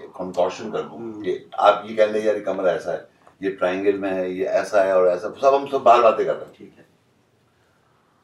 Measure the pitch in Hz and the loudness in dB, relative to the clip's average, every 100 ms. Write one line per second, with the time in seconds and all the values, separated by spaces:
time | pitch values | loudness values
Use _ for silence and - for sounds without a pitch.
0 | - - 92 87 92 - 107 113 113 113 | -12 -10 -6 -2 -2 -2 -8 -6 -8 -10
1 | 113 104 92 85 - - 101 101 104 110 | -12 -8 -6 -6 -8 2 2 2 -2 0
2 | 107 107 107 98 98 95 92 82 85 78 | 2 2 0 -2 -4 -2 -2 -2 -4 -8
3 | - _ _ _ 95 95 90 95 101 95 | -10 _ _ _ -6 -2 -2 0 0 0
4 | 98 92 92 92 - - - 104 95 92 | -2 -4 -4 -4 -2 -2 2 2 4 4
5 | 92 90 101 - 139 139 139 135 117 120 | 4 2 -4 0 2 2 0 0 4 6
6 | 113 104 92 - - - - - _ _ | 6 4 -2 -4 -8 -18 -20 -20 _ _
7 | _ _ _ _ _ _ _ _ _ _ | _ _ _ _ _ _ _ _ _ _
8 | _ _ | _ _